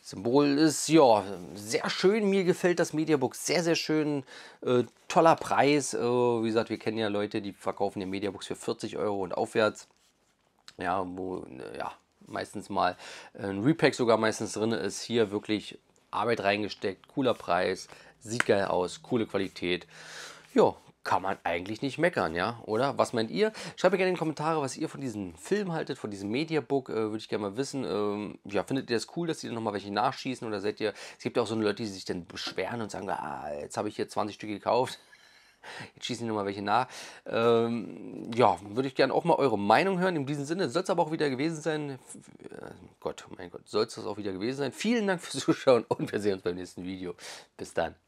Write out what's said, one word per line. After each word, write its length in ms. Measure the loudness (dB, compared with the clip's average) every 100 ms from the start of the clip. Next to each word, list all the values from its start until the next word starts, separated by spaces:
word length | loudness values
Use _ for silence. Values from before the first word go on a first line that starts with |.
Symbol 560 | -12 -4 4 4 6 6
ist, 300 | 4 4 6
ja, 360 | 8 10 8 4 -8 -10
sehr 340 | -12 -4 -2 -2
schön. 400 | 4 4 6 4
Mir 140 | 4
gefällt 380 | 2 2 2 2
das 120 | 0
Mediabook 440 | 0 2 2 2 -2
sehr, 260 | 0 2
sehr 140 | 2 0
schön. 480 | 2 0 2 -2 -6 -18 -20 -8
Äh, 200 | 2 2 2 _ _
toller 300 | 6 8 6
Preis. 580 | 4 4 6 4 2
Äh, 60 | 0
wie 480 | 2 4 4 4 2
gesagt, 200 | 2 0
wir 120 | -2
kennen 180 | -2 -2
ja 80 | 0
Leute, 340 | 0 -2 -2
die 120 | -6
verkaufen 480 | -6 -6 -2 -2 -2
die 60 | -4
Mediabooks 420 | -2 -4 -6 -10
für 80 | -8
vierzig 400 | -6 -4 -6 -2
Euro 260 | -2 -2
und 120 | -4
aufwärts. 520 | -2 0 2 2 0 -20 _ _ _ _ _ _ _ -20 -6
Ja, 260 | -2 -2 -4
wo, 380 | -8 -8 -8
äh, 340 | -10 -14 -12 -8
ja, 160 | -10 -10 _ _ -10
meistens 440 | -8 -8 -10 -6
mal 260 | 0 0 0 -14 -16 -18
ein 280 | -8 -6 0
Repack 320 | 2 4 4
sogar 220 | 4 4 6
meistens 380 | 4 0 -4
drin 180 | -2 0
ist. 280 | 0 -2 -6
Hier 300 | -2 0 2
wirklich 480 | 0 -2 -4 -4 -16 _ _ _
Arbeit 320 | -2 0 2
reingesteckt, 640 | 2 2 -2 -4 -6 -6 -8
cooler 260 | 0 0
Preis, 540 | 0 0 2 2 -2 -8 -20 -20 _
sieht 260 | -8 -4 4
geil 180 | 4
aus, 380 | 4 0 0 -6
coole 240 | -2 -2 0
Qualität. 600 | -2 -4 -4 -2 -2 -4 -20 -16 -16 -16 -18 -2
Ja, 200 | 4 4 2 -18 _
kann 180 | -2 0
man 160 | 0 -4
eigentlich 380 | -2 -4 -4 -6
nicht 160 | -6 0
meckern, 360 | 0 2 0
ja, 260 | 0 -2 -2
oder? 320 | -4 0 0 2
Was 160 | 0
meint 180 | 2 -2
ihr? 220 | 0 -2 -2 -14 2
Schreibt 160 | 2
mir 60 | 4
gerne 100 | 0
in 60 |
die 40 | 0
Kommentare, 420 | -2 -2 -2 0
was 140 | -2 -4
ihr 120 | -8
von 120 | -6
diesem 360 | -8 -6 -8 -10
Film 360 | -2 0 0
haltet, 260 | -4 -6 -6
von 120 | -8
diesem 200 | -6 -2
Mediabook, 580 | -2 0 -2 0 -2 -2
äh, 60 |
würde 240 | -2 -2 -4
ich 100 | -4
gerne 220 | -4 -4
mal 60 | -4
wissen. 280 | -4 -4
Ähm, 540 | -2 0 0 -2 -6 -10
ja, 200 | -4 -2
findet 240 | 0 -4 -2
ihr 80 | -4
das 120 | -2
cool, 140 | -6 -4
dass 100 | -4
die 120 | -6
nochmal 240 | -4 -2
welche 180 | -4 -4
nachschießen 560 | 0 0 -2 -8 -8 -6
oder 120 | -4
seid 200 | -4 -2
ihr, 140 | -4 -4 -16 -8
es 40 |
gibt 140 | -2 -2
ja 60 |
auch 40 | 0
so 80 |
Leute, 280 | 0 0 0
die 60 | -6
sich 160 | -8
dann 220 | -8 -8 -8
beschweren 540 | -10 -8 -4 -4 -4
und 100 | -6
sagen, 200 | -6 -6
"Ah, 420 | -6 -6 -8 -8
jetzt 240 | -8 -6 -4
habe 120 | -4
ich 80 | -4
hier 120 | -4
zwanzig 280 | -4 -4 -6
Stück 140 | -10
gekauft." 480 | -4 0 2 2 -4 -18 -20 -20 -20 _ _
<laughs> 320 | -16 -14 -14
Jetzt 120 | -12 -8
schießen 180 | -4
die 40 | -2
nochmal 180 | -2 -2
welche 160 | -4
nach. 240 | 0 2 0 -6 -16 -14 -4
Ähm, 1040 | 2 6 6 4 -2 -6 -10 -14 -12 -8
ja, 220 | 4 6 4
würde 240 | -4 -4 -2
ich 80 |
gerne 180 | 2 2
auch 120 | 2
mal 100 | 2
eure 240 | 4 4 2
Meinung 400 | 6 6 6 2
hören. 160 | 0
In 120 | 0 -4
diesem 180 | -4
Sinne 240 | -4 -2 0
soll's 220 | -2 0
aber 120 | 0
auch 80 | 0
wieder 180 | 0 0
gewesen 320 | 0 -2 -2
sein. 380 | -4 -4 -6 -10 -14
F-, 460 | -20 -20 -20 -18
äh, 180 | -14 -14 -16 -20 _
Gott, 240 | -8 -8 -16 -16
mein 140 | -14
Gott, 180 | -16 -4
soll's 260 | -2 -2
das 120 | -2 -8
auch 100 | -6
wieder 160 | -6
gewesen 260 | -4 -4 -2
sein. 140 | -6
Vielen 360 | -2 0 0 0
Dank 120 | -2
fürs 220 | -4 -4
Zuschauen 420 | 0 2 6 6 4
und 240 | -2 -2
wir 80 | 0
sehen 140 | 0
uns 80 | 0
beim 120 | -2
nächsten 300 | -4 -8 -10
Video. 300 | -8 -8 -8 -10 -14 -16 -20 -14
Bis 180 | -6
dann. 220 | -2 -2 -4